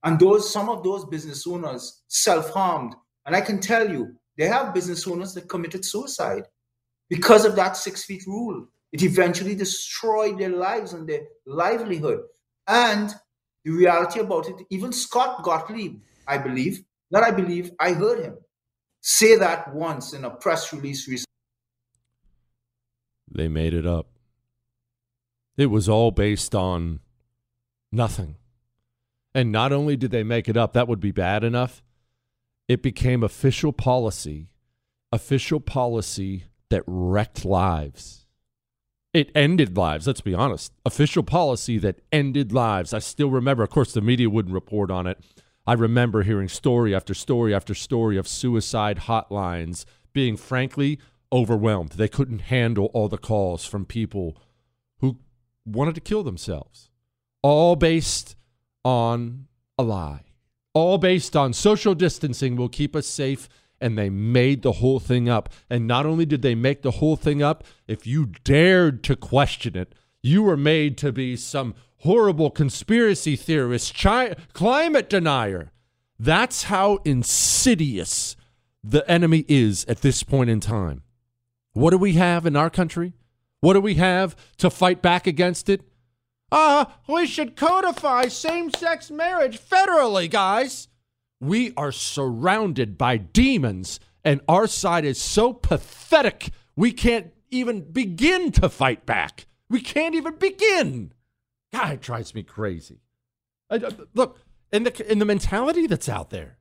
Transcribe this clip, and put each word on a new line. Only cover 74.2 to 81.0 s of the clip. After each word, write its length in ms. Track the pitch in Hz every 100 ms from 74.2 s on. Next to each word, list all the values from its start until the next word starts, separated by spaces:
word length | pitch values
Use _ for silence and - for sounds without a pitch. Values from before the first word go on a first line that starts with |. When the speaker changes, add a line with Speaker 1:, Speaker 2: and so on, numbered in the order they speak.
| 254 175 -
Speaker 2:
climate 580 | - 190 269 330 294 -
denier. 640 | 202 160 135 107 92 78 _ _ _ _ _
That's 440 | 113 170 247 -
how 340 | - 196 202 196 156
insidious 1300 | 131 117 - - - 262 214 151 101 80 - - - _ _ _ _
the 260 | 107 143 147
enemy 360 | 170 170 160 143
is 380 | 143 110 95 -
at 160 | 117
this 220 | 139 127
point 260 | - 135 123
in 100 | 110
time. 440 | 101 110 87 69